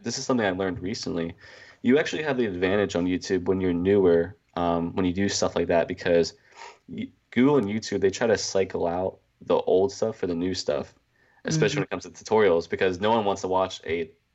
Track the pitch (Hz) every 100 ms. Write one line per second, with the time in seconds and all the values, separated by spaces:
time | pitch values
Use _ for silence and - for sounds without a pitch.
0 | 113 120 135 127 104 90 95 87 90 117
1 | - 87 82 - - - - - 117 135
2 | 165 175 156 127 117 90 92 101 98 87
3 | 87 90 - 95 90 95 92 87 90 101
4 | 92 85 85 - _ - 87 85 85 90
5 | 92 87 101 - 92 - 85 87 82 90
6 | 95 85 82 - _ - - - - -
7 | 170 _ _ - 131 147 101 107 - 101
8 | 95 92 117 101 - 95 95 - 87 87
9 | 92 - _ _ - - - 90 98 -
10 | - - 92 85 90 90 - 69 - _
11 | _ _ _ _ - 160 107 - 95 92
12 | 87 82 - 110 101 85 82 101 95 90
13 | 107 117 101 95 92 92 92 - - 85
14 | 82 _ _